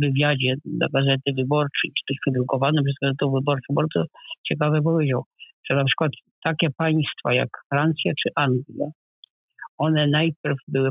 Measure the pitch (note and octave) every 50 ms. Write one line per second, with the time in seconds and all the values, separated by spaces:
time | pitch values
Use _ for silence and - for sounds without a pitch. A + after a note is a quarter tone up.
0 | D3 C#3+ C3+ C3 C#3+ D3 D3 C3 C3 B2+ C3 C#3+ - - - A#2 B2 C3 - C#3
1 | C#3 C#3 C#3 C3+ - C#3 C3+ C3 B2+ C3 D3 D3+ D3 D3 - - - - - -
2 | - - C#3 - - C#3 C3 B2+ B2 B2+ C3+ B2+ C3+ C#3+ D#3 D#3 C#3 C#3 C#3 -
3 | C#3 C#3 C3+ C#3+ - C#3 C3+ C3 C3+ C#3+ C#3+ C3+ - - C#3+ C#3+ D3+ D#3+ - E3+
4 | E3 D#3 - - - - - - - - D#3+ D3 D3+ D3+ D3+ D#3 D3 D#3+ E3 E3
5 | D3+ C#3 C3 C3 C3 - _ _ - - _ _ - - C3+ C#3 C#3 C3 - -
6 | D#3+ D3 - - _ _ _ _ - E3 D#3+ - F3 D3+ - - D#3+ D#3+ D#3 D#3+
7 | C#3+ - - - - C3 B2 B2 A#2+ A#2+ - - - _ C#3 C#3+ D3+ E3 D#3 -
8 | - F3 D3 - - - - - D3 C3+ B2+ B2+ D3 - - - C#3+ D3+ D#3 -
9 | _ _ _ _ _ _ _ _ _ _ _ - - - _ - C#3+ D#3+ D#3+ D3+
10 | D3+ C#3+ C#3+ D3+ E3 E3 D3+ - - D3 C#3+ C3+ - - D3 C3+ C3+ C3+